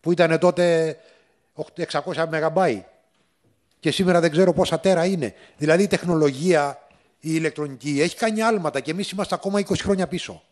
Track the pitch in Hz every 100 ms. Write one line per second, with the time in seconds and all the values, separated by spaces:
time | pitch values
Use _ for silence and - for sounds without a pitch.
0 | 160 175 165 160 180 180 175 165 160 -
1 | _ _ _ _ _ - 151 - 165 143
2 | 185 156 165 156 156 160 180 107 - _
3 | _ _ _ _ _ _ _ _ 160 139
4 | 185 175 165 151 185 160 175 160 190 175
5 | 175 185 120 - - _ 151 165 202 170
6 | 170 160 151 135 180 160 143 135 _ _
7 | _ _ 156 160 160 147 147 131 147 143
8 | 170 - 226 220 220 214 156 139 147 170
9 | 202 190 196 180 196 202 202 175 196 190
10 | 170 175 - 87 _